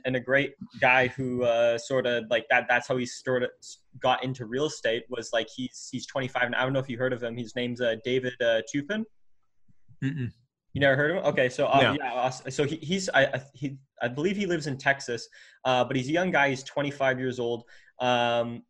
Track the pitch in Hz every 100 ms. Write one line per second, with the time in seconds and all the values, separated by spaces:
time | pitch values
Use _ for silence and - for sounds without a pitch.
0 | 127 127 120 135 143 - - 120 127 131
1 | 127 127 131 123 120 117 120 117 - 131
2 | 123 120 110 117 110 123 117 123 - 131
3 | 120 - - 127 123 - - - _ 131
4 | 127 127 131 131 113 123 151 - 117 117
5 | - 120 110 117 113 - 127 - - 127
6 | - 139 127 127 120 117 131 135 131 117
7 | 127 123 117 117 113 123 123 120 120 110
8 | 123 131 127 123 117 113 110 143 143 214
9 | 220 _ - - _ _ - - - -
10 | 135 151 120 - _ _ _ - 139 135
11 | 147 185 147 147 127 - 131 139 123 143
12 | 127 123 127 127 135 131 139 156 139 196
13 | 190 135 135 127 - - 143 135 _ -
14 | 120 131 175 202 196 170 147 131 139 135
15 | - 117 - - - _ 131 127 120 135
16 | 127 165 185 160 139 135 - - 143 139
17 | 135 127 131 123 117 120 - - - -
18 | 127 123 120 120 120 117 -